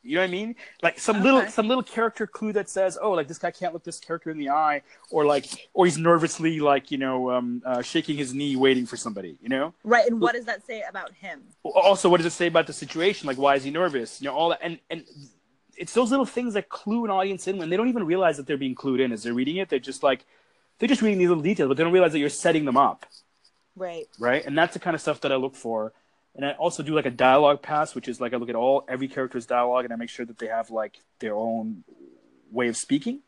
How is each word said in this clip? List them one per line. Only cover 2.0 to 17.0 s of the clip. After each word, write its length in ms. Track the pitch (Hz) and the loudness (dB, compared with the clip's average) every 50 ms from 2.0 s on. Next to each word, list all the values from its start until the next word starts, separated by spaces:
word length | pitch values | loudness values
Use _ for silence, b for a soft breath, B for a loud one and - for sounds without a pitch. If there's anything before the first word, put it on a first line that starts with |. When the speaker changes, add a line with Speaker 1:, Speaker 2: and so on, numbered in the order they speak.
| 226 220 - - 220 | -2 -2 -2 -4 -8
Speaker 1:
clue 260 | - - - 214 214 | -8 -8 -8 -6 -4
that 160 | 202 208 196 - | -2 -4 -4 -4
says, 260 | - 190 190 190 185 - | -2 -2 -2 -2 -2 -2
"Oh, 100 | 190 214 | -2 0
like, 140 | 190 170 151 | 0 0 -2
this 120 | 139 165 - | -4 -8 -8
guy 120 | - 175 | -8 -8
can't 220 | - - 180 170 160 | -6 -6 -8 -8 -8
look 100 | 170 _ | -8 _
this 140 | 170 160 - | -12 -14 -14
character 320 | - - 165 160 _ 165 | -8 -8 -8 -8 _ -8
in 80 | 160 156 | -8 -6
the 120 | 143 135 | -4 0
eye," 320 | 143 151 156 151 147 139 b b b b b b | 0 2 2 2 0 -2 b b b b b b
or, 140 | - 160 147 | 0 2 4
like, 440 | 147 147 135 131 - - - - _ _ | 4 4 2 0 -4 -16 -16 -16 _ _
or 100 | - 180 | 4 4
he's 120 | 180 143 156 | 4 4 2
nervously, 640 | 160 170 170 165 156 - - - 160 160 165 156 | 4 4 4 4 4 0 -2 -2 -2 -2 0 2
like, 300 | 147 143 139 135 135 - | 2 4 2 2 0 -4
you 80 | 147 135 | -4 -4
know, 320 | 135 131 131 127 127 127 | -2 -2 -2 -2 0 0
um, 320 | 127 123 123 120 120 123 - | 0 0 0 -2 -6 -6 -4
uh, 160 | 127 127 123 | -4 -4 -4
shaking 340 | 123 - - 165 156 - 151 | -4 -2 -2 -2 -2 -2 -4
his 160 | 143 143 127 | -4 -4 -6
knee 220 | 127 139 147 143 135 | -4 -4 -4 -2 0
waiting 300 | 127 135 135 131 127 123 | 4 4 4 4 4 0
for 100 | - - | -4 -10
somebody, 400 | - - 120 104 98 92 85 73 _ | -10 -10 -10 -10 -10 -12 -12 -16 _
you 60 | - - | -6 -4
know? 260 | 262 269 - 165 _ _ | -2 -2 -2 -6 _ _
Speaker 2:
Right, 240 | _ 214 240 233 202 | _ 2 4 4 4
and 80 | 247 233 | 2 2
Speaker 1:
L- 60 | 226 | 2
Speaker 2:
what 140 | 214 240 233 | 0 0 0
does 120 | 240 233 | -2 -6
that 180 | 226 220 196 _ | -8 -10 -10 _
say 160 | - 226 220 | -14 -12 -12
about 300 | 175 127 185 190 170 - | -12 -10 -10 -12 -12 -12
him? 300 | - _ 196 190 160 139 - _ _ _ _ | -16 _ -16 -16 -16 -16 -18 _ _ _ _
Speaker 1:
Also, 440 | - - 190 180 196 196 190 - 185 | 2 4 6 8 8 6 6 6 4
what 100 | 175 175 | 4 6
does 80 | 165 | 4
it 60 | 170 | 0
say 140 | - - 175 | -2 0 -2
about 200 | 170 165 165 160 - | 2 2 2 2 2
the 40 | |
situation? 540 | 143 - 151 135 - 160 170 202 202 - - | -6 -12 -12 -10 -4 0 0 0 0 -2 -6
Like, 120 | 143 131 127 | -6 -4 2
why 180 | 139 139 139 | 4 4 4
is 80 | 139 131 | 4 0
he 60 | 139 | -4
nervous? 500 | 147 160 185 175 143 127 113 - - - | -2 -2 -2 0 -2 -4 -6 -6 -12 -10
You 80 | 131 143 | -8 -6
know, 60 | 131 | -2
all 140 | 147 165 170 | 0 0 0
that, 100 | 170 - | 0 -2
and, 160 | - 170 165 165 _ _ | -4 -10 -10 -10 _ _
and 160 | 165 165 - _ - 147 139 - _ _ _ _ _ _ _ _ _ | -12 -12 -12 _ -20 -20 -20 -20 _ _ _ _ _ _ _ _ _
it's 160 | - 170 - | -14 -12 -2
those 180 | - 220 254 214 | 2 2 2 4
little 160 | 269 277 254 | 2 0 0
things 280 | - - 240 247 240 202 | 0 -2 -4 -4 -2 -4
that 140 | 208 - _ | -4 -6 _
clue 360 | - - - 202 220 240 | -14 -10 -4 -2 -2 -2